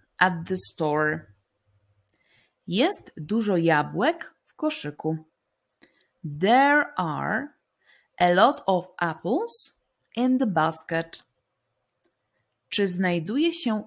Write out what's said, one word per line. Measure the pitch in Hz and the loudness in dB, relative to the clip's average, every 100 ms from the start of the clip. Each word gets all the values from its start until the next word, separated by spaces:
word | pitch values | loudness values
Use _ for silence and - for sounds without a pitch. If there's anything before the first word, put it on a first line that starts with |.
| _ - | _ -2
at | 185 170 170 | 0 0 -2
the | 185 | 2
store. | - - 156 151 151 156 - _ _ _ _ _ _ _ _ _ _ _ _ _ - | 2 2 0 0 0 -2 -8 _ _ _ _ _ _ _ _ _ _ _ _ _ -6
Jest | 185 311 403 - - | 0 2 0 -2 -10
dużo | 151 220 208 180 | -4 -2 0 2
jabłek | 165 156 143 151 254 339 - _ _ | 4 2 0 -2 -2 -2 -10 _ _
w | - | -6
koszyku. | 311 - 151 143 160 160 156 _ _ _ _ _ _ _ _ _ 151 147 | -6 -4 -8 -8 -6 -6 -8 _ _ _ _ _ _ _ _ _ -12 -2
There | 190 247 277 294 285 - | 4 6 6 4 0 -4
are | 170 143 139 208 285 - _ _ _ _ _ - | -4 -4 -4 -4 -6 -14 _ _ _ _ _ 0
a | 180 | 2
lot | 175 233 - - | 4 4 2 -2
of | 185 - - | -2 -4 -6
apples | 170 156 175 277 466 - - - _ _ _ - | -6 -4 -4 -2 -2 -4 -4 -10 _ _ _ -4
in | 254 254 | 0 0
the | 247 | 0
basket. | 165 156 160 - 165 165 - _ _ _ _ _ _ _ _ _ _ _ _ _ _ _ | 0 0 0 -2 -6 -6 -12 _ _ _ _ _ _ _ _ _ _ _ _ _ _ _
Czy | - 196 | -2 0
znajduje | 180 185 175 160 247 330 | 0 0 -2 -2 -2 -2
się | 330 240 214 | -2 -4 -4